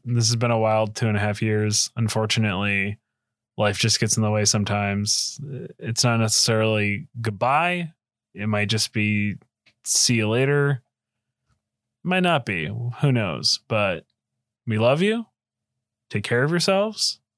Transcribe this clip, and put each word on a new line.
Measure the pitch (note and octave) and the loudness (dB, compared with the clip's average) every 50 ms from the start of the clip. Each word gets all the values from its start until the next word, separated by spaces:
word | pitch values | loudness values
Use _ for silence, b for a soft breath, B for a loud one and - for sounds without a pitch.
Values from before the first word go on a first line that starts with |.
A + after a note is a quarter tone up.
| - | -6
this | A#2+ A#2+ A#2 A2 A2 | -2 0 0 2 2
has | A#2+ | 2
been | A2+ B2 A#2+ | 0 0 0
a | A#2 A2 | 2 2
wild | A2 G#2+ A2 A2 A2 G#2 G#2 | 2 2 2 2 0 -2 -2
two | - A#2 A2 | -2 -2 0
and | G#2+ G2+ | 0 0
a | |
half | G#2 G#2 G2+ - | 0 -2 -2 -2
years. | A2 A2 G#2+ G#2+ G#2+ G#2+ G2+ - - - - | -2 0 0 0 0 0 0 -2 -2 -2 -2
Unfortunately, | A#2 A2+ G#2+ - A2 A2 G#2+ - A2+ A2 G#2+ F2+ F#2+ G2+ G2+ G2+ G2 G2 G#2 G#2+ - _ _ _ _ _ _ _ _ _ _ - - | -4 -2 -2 0 -2 -2 0 0 0 0 0 0 -2 -2 0 0 0 -2 -2 -6 -10 _ _ _ _ _ _ _ _ _ _ -4 0
life | G#2+ G#2 G2+ - | 0 0 2 2
just | - A2 - - | 0 0 2 2
gets | A#2 G#2+ - | 0 0 0
in | A2+ | 0
the | A2 G#2 | 2 2
way | G#2+ G#2+ G#2 | 2 2 2
sometimes. | G2+ - G#2+ G2+ G2+ G2+ G#2 G2+ G2+ G2+ G2+ G#2 G#2 - - - - - - C#3+ D3 C3+ B2 - - - - | 2 2 2 0 0 0 -2 0 -2 -2 -2 -2 -2 -2 -2 -4 -6 -8 -10 -12 -12 -12 -12 -12 -14 -16 -12
It's | C3+ A2 A#2 - | -8 -6 -2 0
not | - B2 A#2 A2+ | 2 2 2 2
necessarily | A2 G#2+ - - - - A2+ A2 A2 A2 A2 G#2+ G#2 G#2 G2+ G2+ - - - A#2+ | 2 2 2 2 2 2 2 2 2 2 2 0 0 0 -2 -4 -6 -12 -12 -6
goodbye. | A2+ A2 G2+ F#2+ A#2+ B2 C#3 D3+ E3+ F3 F3+ F3 F3 D#3 - _ _ _ _ _ _ _ - | -6 -6 -4 0 0 2 2 2 2 0 -2 -4 -6 -8 -12 _ _ _ _ _ _ _ -12
It | F#2+ G#2 A2 | -6 -4 -2
might | G#2+ G#2 G#2 G2+ | 0 0 0 0
just | A2+ G#2+ - - - | 0 -2 -2 -2 -2
be | A2+ G#2+ G#2+ G#2 G#2 G#2 G#2 F#2 - _ _ _ _ _ _ _ _ - | 0 0 2 2 0 0 -2 -4 -8 _ _ _ _ _ _ _ _ -6
see | - - - - C#3 A#2+ | -2 0 2 2 2 2
you | A2+ G#2+ G#2+ | 2 2 2
later. | A2 B2 C3+ C#3 C#3+ C#3+ C#3+ C#3+ C#3 B2 _ _ _ _ _ _ _ _ _ _ _ _ _ _ _ _ _ _ _ _ _ _ _ _ | 2 2 2 2 2 2 2 0 0 -2 _ _ _ _ _ _ _ _ _ _ _ _ _ _ _ _ _ _ _ _ _ _ _ _
Might | - F3 F3+ F#3 | -4 -2 0 2
not | F3+ F3 E3 C#3 A#2+ | 2 4 2 2 0
be. | - F#2+ E2+ D2+ | -2 -4 -2 -2
Who | E2+ G#2+ A#2 A#2+ A#2+ A#2+ - - C#3+ | -4 -4 -6 -6 -6 -4 0 2 2
knows? | B2+ A#2+ G#2+ F2+ D2 A#1 - - - - _ - | 2 2 0 0 -2 -2 0 -2 -2 -2 _ -4
But | A#2 G#2+ G#2 F#2+ F2 D#2 - _ _ _ _ _ _ _ _ _ _ _ - | -2 0 0 0 -2 -4 -8 _ _ _ _ _ _ _ _ _ _ _ -6
we | A#2+ G#2+ G#2+ | -4 0 2
love | A2+ B2 C#3 D#3 | 4 4 4 4
you. | F#3+ G#3 A3 A#3 A3+ _ _ _ _ _ _ _ _ _ _ _ _ _ _ _ _ - | 2 0 0 -2 -4 _ _ _ _ _ _ _ _ _ _ _ _ _ _ _ _ -8
Take | - A2 - | -8 -6 -2
care | - A#2+ A#2+ | 0 0 2
of | C3+ D3+ | 2 2
yourselves. | F3 E3+ - G3 F#3+ G3 G#3 A3 G#3+ - - - - - _ _ _ | 2 0 2 2 2 2 2 -2 -2 -4 -4 -4 -4 -6 _ _ _